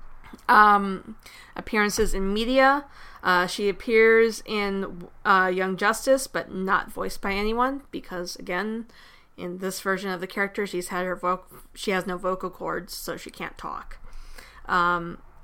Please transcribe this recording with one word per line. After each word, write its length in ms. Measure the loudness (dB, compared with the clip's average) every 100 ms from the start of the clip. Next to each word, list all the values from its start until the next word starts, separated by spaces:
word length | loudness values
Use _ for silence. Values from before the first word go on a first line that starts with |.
| -16 -16 -18 -10 4
Um, 680 | 6 8 6 2 -4 -8 -18 -18 -20 -18 -14
appearances 580 | -4 0 0 2 2
in 200 | 2 0
media. 520 | 0 2 6 6 4 -2 -16 -20 -6
Uh, 240 | 2 2 2
she 220 | 0 -2
appears 760 | -2 2 6 8 8 4 0 -6
in, 640 | -4 -2 -2 -6 -10 -16 -6 2
uh, 260 | 4 4
Young 220 | 2 0 0
Justice, 520 | 0 2 4 2 2
but 260 | -6 -6
not 360 | -6 0 0 0
voiced 320 | -6 -6 -4
by 120 | -4
anyone, 480 | -2 -2 0 0 -2 -8
because, 460 | -12 -10 -8 -8 -10
again, 480 | -6 -4 -4 -6 -10 -18 -20 -20 _ -12
in 220 | -10 -6
this 240 | -8 -6
version 280 | -2 -2 -2
of 120 | -6
the 60 | -6
character, 380 | -4 -4 -2 -4
she's 220 | -4 -4
had 180 | -4 -4
her 120 | -2
voc-, 240 | -2 -2 -6 -20 -20 -8
she 160 | -2
has 160 | -2 -2
no 80 | -4
vocal 340 | -2 -2 -6
cords, 440 | -8 -6 -6 -6
so 240 | -10 -8 -10
she 120 | -10
can't 280 | -12 -12 -10
talk. 400 | -12 -12 -12 -14 -12 -12 -12 -16 -18 -16 -2
Um, 500 | 2 2 2 -2 -10 -16 -20